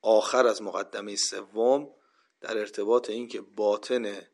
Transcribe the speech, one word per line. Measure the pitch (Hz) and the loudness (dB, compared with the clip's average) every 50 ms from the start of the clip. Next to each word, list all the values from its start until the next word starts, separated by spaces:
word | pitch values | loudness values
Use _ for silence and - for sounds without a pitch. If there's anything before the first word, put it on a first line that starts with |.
آخر | - 107 110 110 107 - - 127 123 | 4 6 6 6 4 4 2 4 4
از | 117 107 110 | 4 2 0
مقدمهٔ | 107 98 90 101 101 - - 104 101 104 101 | -6 -6 -6 -6 -6 -6 -8 -10 -10 -8 -6
سوم | 101 - - 101 98 101 95 101 110 117 123 135 143 151 143 - _ _ _ _ _ _ _ _ _ | -4 -4 -4 -6 -10 -12 -8 -2 2 4 4 4 2 0 -8 -16 _ _ _ _ _ _ _ _ _
در | - - 110 | -10 -6 -4
ارتباط | 107 107 101 - - 101 104 117 123 123 - | -4 -4 -6 -6 -6 0 2 2 2 2 -2
این | 107 120 120 | -8 -8 -8
که | 117 - - | -8 -10 -12
باطن | 101 98 101 107 107 104 104 104 - - 127 123 113 104 101 98 - _ | -12 _ _ 0 2 2 2 0 -2 -4 -4 -2 -2 -6 -10 -12 -16 _